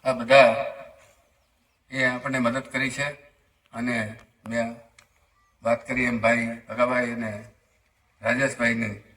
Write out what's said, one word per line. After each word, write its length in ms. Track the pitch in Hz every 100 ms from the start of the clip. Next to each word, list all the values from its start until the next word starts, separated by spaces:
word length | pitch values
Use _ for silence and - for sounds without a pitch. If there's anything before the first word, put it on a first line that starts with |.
આ 80 | 135
બધા 600 | 120 117 135 123 - - - - - - _ _ _ _ _ _ _ _
એ 140 | 131
આપણને 340 | 127 123 139 131
મદદ 220 | 117 127
કરી 300 | - 131 131
છે 140 | 131 143 147 - _ _ _ _
અને 440 | 117 123 117 107 110 - _ 110
મેં 280 | 117 117 117 - - _ _ _ _ _ _
વાત 240 | 113 117 -
કરી 180 | 127
એમ 160 | 123 113
ભાઈ 260 | 113 117 117 113 -
ભગાભાઈ 440 | 113 123 123 120
અને 320 | 117 113 104 - _ _ _ _ _ _ _
રાજેશભાઈને 640 | 110 123 135 131 117 117 110 104 -